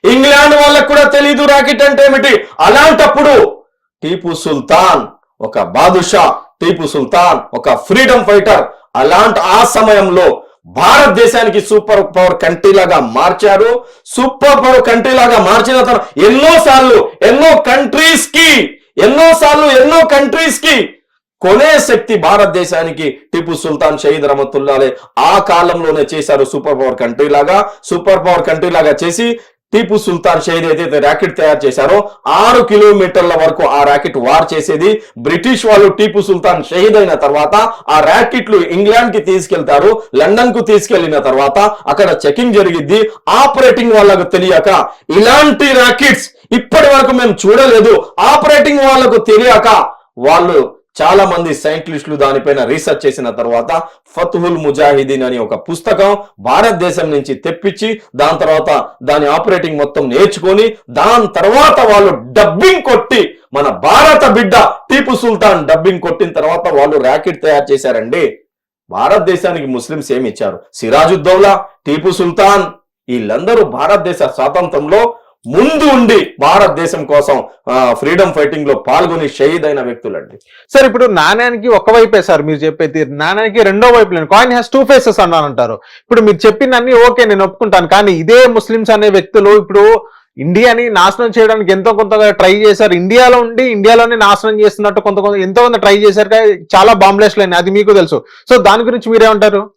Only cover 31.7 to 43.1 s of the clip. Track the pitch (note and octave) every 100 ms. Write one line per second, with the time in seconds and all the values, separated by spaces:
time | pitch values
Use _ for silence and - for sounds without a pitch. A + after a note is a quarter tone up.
31.7 | B2+ E3 G3+ G#3 - - E3+ A3 B3 -
32.7 | G#3 G#3 G3+ F3+ F#3 F3 E3 D#3+ D#3+ D3
33.7 | C#3+ C#3+ C#3+ C#3+ C#3 A#2+ D3+ - D#3+ -
34.7 | D#3 F#3 G#3+ - - B2+ E3+ G3+ B3 A3+
35.7 | G3+ G3+ F#3 G#3+ G3 G3 F3+ F3+ F3 -
36.7 | F3 G#3 G#3+ F#3 D3+ C#3+ D3 D3+ G#3 A3+
37.7 | - - D#3 D#3 A3 A#3 B3+ A3+ G#3 E3
38.7 | E3+ G3+ A3+ A#3+ G#3 F#3+ F#3+ F3 F3 D3
39.7 | C#3+ F#3 A3 - C3 D#3+ A3 B3 A3+ A3
40.7 | G#3 - G3 D#3+ D3 - C3+ - G3 G#3
41.7 | G#3+ - - F#3+ - D3 D3 A#3+ G3+ F#3
42.7 | E3+ C#3+ G#3 G#3+